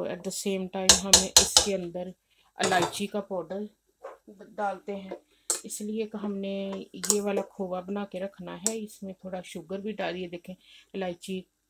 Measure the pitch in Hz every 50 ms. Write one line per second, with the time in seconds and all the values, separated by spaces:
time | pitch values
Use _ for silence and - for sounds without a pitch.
0 | 175 - - 175 175 190 185 - - 208 196 190 185 180 - 190 190 190 190 185
1 | 190 196 190 190 190 190 - - - - - - - 208 196 190 175 175 170 180
2 | 180 185 180 _ _ _ _ _ _ _ _ - 196 190 185 180 175 175 - -
3 | 202 202 - 208 196 - 196 180 165 165 190 202 214 208 - _ _ _ _ _
4 | - - - - _ - 208 190 190 - - - 208 196 190 185 - - 202 196
5 | 190 190 - - - _ _ _ _ - - - - 208 - - 214 208 214 220
6 | 220 214 - 202 202 208 202 196 196 196 196 196 196 196 196 196 - - - 190
7 | 180 - 208 208 202 208 202 196 196 - - - 196 180 180 185 180 185 202 202
8 | 202 196 - 180 190 196 - - 180 175 175 170 180 220 220 226 214 208 - -
9 | 196 190 185 - - 185 185 180 180 - - 190 160 156 190 196 196 220 202 196
10 | 190 170 175 180 185 175 175 175 - - 185 - _ - - - - _ - 196
11 | 190 185 175 - - - 190 185 180 _ _ _ _